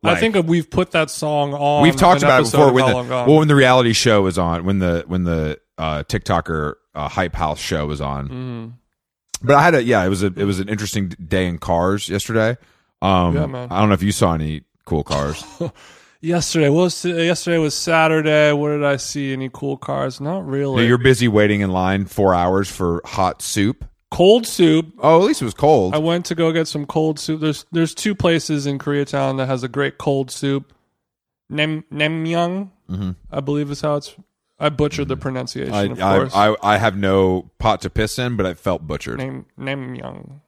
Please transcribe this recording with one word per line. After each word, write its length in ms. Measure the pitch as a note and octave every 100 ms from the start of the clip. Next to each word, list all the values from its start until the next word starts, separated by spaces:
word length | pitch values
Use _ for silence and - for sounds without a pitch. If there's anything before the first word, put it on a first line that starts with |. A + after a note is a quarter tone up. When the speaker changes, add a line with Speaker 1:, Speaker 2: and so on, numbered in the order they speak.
Speaker 1:
I 80 | D#3+
Speaker 2:
Like, 80 | F3
Speaker 1:
think 280 | A3+ G#3 E3
we've 220 | E3+ D#3
put 220 | - F3+
that 180 | E3+ D#3
song 440 | - D3+ D3 C#3+
on 300 | C#3+ C#3+ D3
Speaker 2:
we've 120 | D3+ C3+
talked 260 | F3+ F3
Speaker 1:
an 60 | D3
Speaker 2:
about 120 | C3
it 80 | A#2+
Speaker 1:
episode 100 | C3+
Speaker 2:
before 100 | C#3+
Speaker 1:
of 40 | B2+
Speaker 2:
when 80 |
Speaker 1:
How 60 | C3
Speaker 2:
the, 60 | B2+
Speaker 1:
Long 120 | B2
Gone. 180 | B2+ B2
Speaker 2:
well, 100 | D#3
when 80 | D#3
the 80 | C#3+
reality 380 | C3 B2+ A#2+
show 280 | A2+ B2+ G#2+
was 160 | F#2+ F2+
on, 280 | F2 E2+ F2
when 140 | G2
the, 240 | F#2 E2+ D#2
when 160 | F2+ F2
the, 340 | E2 D#2 D2+ _ -
uh, 260 | D#2+ D2+
TikToker, 720 | D#2 A2+ - E2+ E2 D#2+ D2+ - _ D2
uh, 140 | D2
Hype 260 | - F2+ -
House 240 | E2 D2+
show 260 | - E2 D2+
was 120 | D2
on. 260 | C#2+ C#2 C#2
Speaker 1:
Mm-hmm. 380 | B2+ B2+ A#2 A2+ A#2+ _ _ _ _ _ - A#2+
Speaker 2:
But 80 | C#3+
I 80 |
had 120 | E3 D#3
a, 80 |
yeah, 220 | A#2+ A2+ F#2
it 40 |
was 140 | G2
a, 40 | G2
it 160 | F2+ G2+
was 140 | F#2+
an 100 | G2
interesting 400 | G#2+ G#2 A2 F#2+
d-, 60 | E2
day 220 | E2 F#2+ F#2
in 100 | E2+
cars 500 | - E2+ F2+ G2+ -
yesterday. 480 | G2 - A2+ A2 A#2+ _ _ _ _
Um, 340 | F#2+ F#2+ F2 E2
Speaker 1:
Yeah, 100 | D2+
man. 200 | - B2
Speaker 2:
I 80 | F2+
don't 100 | G#2+
know 60 | F#2+
if 80 |
you 80 | F#2+
saw 220 | - F#2
any 300 | E2 D#2 D#2 _ _ -
cool 180 | D#2+
cars. 400 | D2 D2 C#2+ D#2 - -
Speaker 1:
<laughs> 120 | E3+ - - - _ _
Yesterday 460 | D#3+ F3 - E3 D3
was, 380 | D3+ F3+ - F3+
yesterday 520 | E3+ E3 E3+ - E3+
was 140 | D3+
Saturday. 760 | - - E3 D#3+ D#3+ D#3 D3+ D3+
What 180 | D3 D3
did 120 | D3
I 140 | C#3+ C#3
see? 340 | - D3 C#3
Any 180 | C3 C3
cool 240 | - C#3+ C3+
cars? 420 | - C#3 C3+ B2+
Not 260 | C#3+ F#3+ D#3+
really. 400 | C3+ C#3 C3 A#2
Speaker 2:
You're 120 | B2
busy 320 | B2+ B2+ A#2+
waiting 320 | G#2 G#2 G#2
in 100 | G2+
line 340 | F#2 F#2 G2 F#2+
four 260 | - G2
hours 360 | F2+ F2 F#2+ G2
for 320 | - F2+ E2+ -
hot 360 | - F#2 -
soup. 440 | - - G2+ C3+ - _ _
Speaker 1:
Cold 340 | - F3+ A#3 A3+
soup. 460 | - E3+ D#3 D#3+ -
Speaker 2:
Oh, 220 | C#3 E3
at 40 | G3+
least 140 | D4+
it 40 | A#2+
was 80 |
cold. 420 | - C#3+ D3 F#2 D3
Speaker 1:
I 20 |
went 260 | D#3 E3+ F3
to 100 | E3+
go 160 | E3
get 160 | E3 D#3+
some 180 | D3+ C#3+
cold 340 | E3 D#3 D3+
soup. 200 | - D#3
There's, 260 | D#3 D3 -
there's 240 | E3 E3 -
two 200 | G#3+ G3
places 500 | F3+ E3 - D3+ C#3+
in 140 | C#3
Koreatown 580 | D3 C#3+ C#3 C#3 C3+ C3+
that 80 | C3
has 180 | C3
a 60 | B2+
great 280 | A#2+ C#3 -
cold 320 | - C#3 C3
soup. 440 | - C#3 C#3 C#3 _ _ _ _ _ _ _ _
Nem-, 360 | D3 D3+ D#3 -
Naengmyeon, 760 | D3 D3+ E3 D#3+ E3+ E3+ F#3 G3 _ _
Speaker 2:
Mm-hmm. 220 | F2+ F#2+ F2+ -
Speaker 1:
I 80 | -
believe 320 | C#3 D3 D3
is 80 | C#3+
how 140 | D3+ D3
it's, 180 | - - _ _ _ _
I 80 | D3+
butchered 380 | C#3 D3 D3+ C#3
the 60 | C3
Speaker 2:
Mm-hmm. 60 |
Speaker 1:
pronunciation, 520 | C#3 B2+ B2+ B2+ C3
Speaker 2:
I, 100 | G#2
Speaker 1:
of 180 | G2+ -
Speaker 2:
I, 160 | F#2+ G2
Speaker 1:
course. 160 | C3 G2+
Speaker 2:
I, 200 | G#2+ G#2+
I 160 | G2+ G#2
have 180 | A2+ G2
no 520 | G2 F#2+ F#2+ F#2 - _
pot 200 | A2 G2
to 80 | -
piss 300 | - G#2+ -
in, 160 | B2 A#2
but 100 | F#2
I 100 | F2
felt 300 | - F2 D#2+
butchered. 340 | D2+ - A#1+
Speaker 1:
Nem-, 260 | C3 C3 B2+ -
Naengmyeon. 840 | C3+ C#3 B2+ B2+ B2+ - C3+ C#3